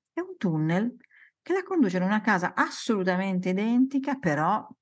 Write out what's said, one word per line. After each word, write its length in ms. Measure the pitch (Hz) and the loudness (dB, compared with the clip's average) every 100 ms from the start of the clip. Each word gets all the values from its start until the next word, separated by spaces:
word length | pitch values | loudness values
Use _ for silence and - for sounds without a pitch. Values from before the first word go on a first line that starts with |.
| _ | _
e 80 | - | -10
un 160 | 381 370 | -10 -4
tunnel 640 | 185 156 156 175 233 - _ _ - _ | -2 0 0 0 -2 -6 _ _ -20 _
che 120 | - | -4
la 100 | 381 | -4
conduce 320 | 370 370 208 180 | -2 2 2 2
in 80 | |
una 160 | 185 214 | 0 0
casa 340 | 214 190 175 | 2 2 0
assolutamente 960 | - 320 - - 208 185 180 196 185 185 | -2 -2 -2 -2 0 2 0 0 -2 0
identica, 680 | 185 220 247 262 277 269 277 | 0 0 2 2 0 -2 -2
però 520 | 175 147 160 214 - - | 0 2 2 0 -4 -18